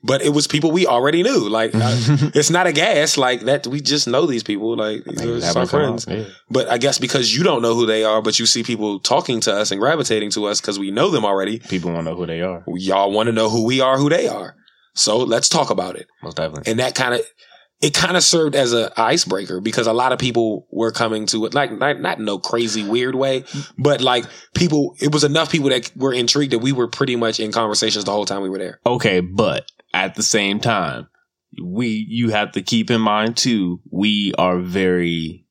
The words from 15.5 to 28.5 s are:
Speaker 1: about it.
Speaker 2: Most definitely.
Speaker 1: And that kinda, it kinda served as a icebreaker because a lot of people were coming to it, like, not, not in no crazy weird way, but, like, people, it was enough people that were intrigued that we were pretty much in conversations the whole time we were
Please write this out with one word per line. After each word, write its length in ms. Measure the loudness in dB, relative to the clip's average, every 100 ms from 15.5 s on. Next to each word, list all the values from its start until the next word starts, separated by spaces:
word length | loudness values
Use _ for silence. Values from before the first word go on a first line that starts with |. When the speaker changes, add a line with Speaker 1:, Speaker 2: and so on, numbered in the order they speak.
| 0 0
Speaker 1:
about 260 | -2 -4 -8
it. 120 | -16 _
Speaker 2:
Most 120 | -14 -6
definitely. 320 | -6 -6 -4
Speaker 1:
And 80 | -2
that 160 | -2 -2
kinda, 240 | -2 -2 -4 _ -20 -20 _ _
it 140 | -2
kinda 280 | 0 0 2
served 340 | 2 2 2 2
as 180 | 2
a 180 | 0 -2 0
icebreaker 600 | 0 2 0 -4 -4 -6
because 240 | -4 -2 0
a 80 |
lot 180 | 2 0
of 40 | 0
people 480 | 0 0 0 -2 -8
were 200 | -4 -2
coming 360 | 0 -2 -2 -2
to 180 | -2 -2
it, 80 |
like, 180 | -2 -2 -2
not, 240 | -2 -2
not 160 | -4 -4
in 80 | -4
no 140 | -4
crazy 440 | -4 -2 -2 -2
weird 300 | -2 -2 0
way, 300 | -2 -2 -2 -6 -12 -12 -2
but, 240 | 0 2
like, 240 | 2 0 -2 -14 -8 0
people, 400 | 2 2 0 0
it 140 | 0
was 100 | 2
enough 280 | 2 2 0
people 180 | 0 2
that 220 | 0 -2 -4
were 160 | -2
intrigued 420 | 0 0 2 2
that 60 | 0
we 120 | 0
were 160 | 0 -2
pretty 280 | 0 -2 0
much 240 | 0 -2
in 120 | -2
conversations 520 | -2 0 0 0 -2 -2
the 60 |
whole 140 | -2 -2
time 160 | -4
we 80 |
were 80 | -4